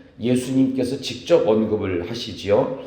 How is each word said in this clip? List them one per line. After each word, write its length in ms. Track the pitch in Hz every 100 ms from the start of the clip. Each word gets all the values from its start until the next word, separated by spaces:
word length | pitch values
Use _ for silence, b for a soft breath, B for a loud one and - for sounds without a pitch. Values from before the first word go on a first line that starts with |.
| B -
예수님께서 800 | 117 127 127 131 127 131 123 139
직접 500 | - 113 - 170 104
언급을 640 | 110 104 104 92 87 87
하시지요. 720 | 117 113 85 95 107 170 B